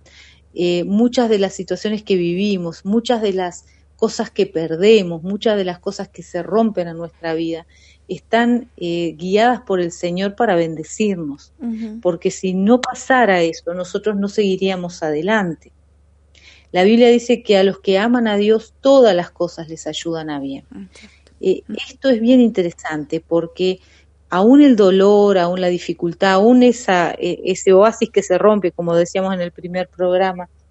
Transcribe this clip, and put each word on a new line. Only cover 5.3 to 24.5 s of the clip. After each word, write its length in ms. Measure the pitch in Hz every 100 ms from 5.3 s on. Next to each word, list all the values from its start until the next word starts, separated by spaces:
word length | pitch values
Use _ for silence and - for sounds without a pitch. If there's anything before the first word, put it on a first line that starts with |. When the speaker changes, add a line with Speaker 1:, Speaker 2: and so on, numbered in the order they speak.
| 208 233 208
Speaker 1:
de 80 | 180
las 140 | 175
cosas 280 | - 196 196
que 160 | -
se 180 | - 175
rompen 460 | 165 208 226 196 170
en 100 | 165
nuestra 360 | 170 - 165
vida, 340 | 160 165 160 - _ _ _ -
están, 600 | 190 _ 226 240 240 - -
eh, 380 | 175 170 170 151
guiadas 440 | 180 208 240 220
por 200 | - 185
el 100 | 170
Señor 440 | - 175 175 202 196
para 200 | 233 175
bendecirnos. 960 | 165 160 156 - 214 180 151 139 - _
Speaker 2:
Ujú. 400 | 240 220 220 220
Speaker 1:
Porque 300 | 180 170 190
si 220 | - 190
no 260 | 185 196 247
pasara 600 | - - - 262 214 180
eso, 320 | 165 160 -
nosotros 420 | 180 180 196 208 202
no 140 | 202
seguiríamos 720 | 220 196 185 190 185 175 175
adelante. 680 | 160 151 180 220 180 151 _ _ _ _ _ _ _ _ _ _ _
La 120 | 180
Biblia 240 | 190 233 240
dice 340 | 240 240 240
que 160 | - 196
a 60 |
los 160 | 196 190
que 180 | - 190
aman 300 | 226 247 226
a 80 | 202
Dios, 380 | 208 220 - _
todas 340 | 269 277 233 175
las 160 | 175
cosas 380 | _ 175 - 160
les 180 | 160 160
ayudan 420 | 156 165 160 156
a 100 | 143
bien. 260 | 135 139 -
Speaker 2:
Exacto. 580 | 196 190 - 214 _ _ _
Speaker 1:
Eh, 240 | 185 180 -
Speaker 2:
Ujú. 100 | 214 -
Speaker 1:
esto 200 | - 269
es 100 | 233
bien 220 | 226 254
interesante 800 | 233 196 170 - 165 156 147 160
porque 580 | - 170 165 - 185 185 _ _ _ _ _
aún 320 | 180 214